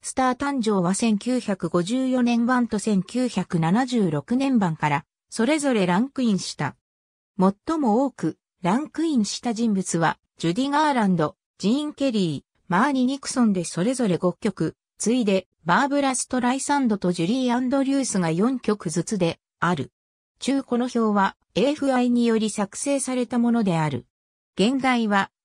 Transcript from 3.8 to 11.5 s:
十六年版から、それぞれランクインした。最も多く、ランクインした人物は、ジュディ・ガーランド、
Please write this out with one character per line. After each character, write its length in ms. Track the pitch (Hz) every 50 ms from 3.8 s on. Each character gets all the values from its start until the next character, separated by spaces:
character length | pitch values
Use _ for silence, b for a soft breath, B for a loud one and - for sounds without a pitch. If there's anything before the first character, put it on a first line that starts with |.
| 269
十 260 | 247 247 233 202 170
六 240 | 151 147 - - 233
年 240 | 254 269 277 269 233
版 160 | 196 175 160
か 140 | - - 151
ら、 160 | 143 143 - _ _ _ _ _
そ 160 | - - 220
れ 140 | 240 311 320
ぞ 140 | 285 285 254
れ 120 | 214 185
ラ 140 | 175 175 190
ン 100 | 240 277
ク 120 | _ - 254
イ 100 | 233 202
ン 60 | 175
し 160 | - - -
た。 200 | - 151 139 - _ _ _ _ _ _ _ _ _ _ _ _ -
最 380 | 185 190 196 _ _ - 330
も 260 | 330 285 226 208 233 277
多 80 | 269
く、 260 | - - - 160 - _ _ _ _ _
ラ 140 | - 170 196
ン 140 | 254 311 -
ク 160 | _ - 320
イ 100 | 339 302
ン 80 | 247 208
し 160 | - - -
た 140 | - 240 226
人 200 | 208 233 226 208
物 240 | 190 185 - -
は、 200 | 170 165 156 151 _ _ _ _
ジ 120 | _ - 165
ュ 40 | 175
デ 80 | 214 262
ィ・ 60 | 277
ガ 220 | 285 294 311 302
ー 20 | 285
ラ 140 | 247 214
ン 80 | 196 185
ド、 220 | 170 156 147 - _ _ _